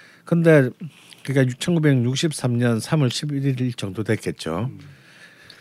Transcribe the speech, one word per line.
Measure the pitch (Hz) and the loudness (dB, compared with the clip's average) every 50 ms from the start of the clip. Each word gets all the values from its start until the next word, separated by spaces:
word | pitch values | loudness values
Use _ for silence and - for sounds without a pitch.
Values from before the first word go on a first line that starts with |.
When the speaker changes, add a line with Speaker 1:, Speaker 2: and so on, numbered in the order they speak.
| - - - _ _ | -20 -20 -20 _ _
Speaker 1:
근데 | - - 170 165 165 160 147 131 123 - - 196 143 - - - - - - - | -2 0 4 6 6 8 6 6 4 0 -6 -12 -16 -16 -18 -20 -20 -20 -12 -8
그러니까 | - 131 139 127 127 123 - | -2 0 2 2 2 0 -2
천구백육십삼 | - - 175 165 151 151 139 127 117 120 131 139 - 165 143 - - 131 120 120 | -2 0 0 2 4 4 4 2 2 0 -2 -2 -2 -4 -4 -4 -4 -2 0 0
년 | 123 120 117 110 | 0 0 0 -2
삼월 | - - - 156 143 120 | -2 -2 0 2 2 0
십일 | - - - 151 143 139 135 139 131 123 | 0 -2 -6 -6 -4 -2 -2 -2 -2 -2
일 | 127 127 120 | -2 -4 -4
정도 | - - 98 95 110 110 | -6 -8 -8 -6 -6 -4
됐겠죠. | 101 110 101 - 92 82 - - 80 80 85 113 131 110 | -2 -4 -2 -4 -6 -8 -6 -6 -6 -4 -4 -4 -6 -8
Speaker 2:
음. | 98 - - - - - - - - - - - - - - - - | -12 -18 -20 -20 -20 -20 -20 -20 -20 -20 -20 -20 -20 -20 -20 -20 -20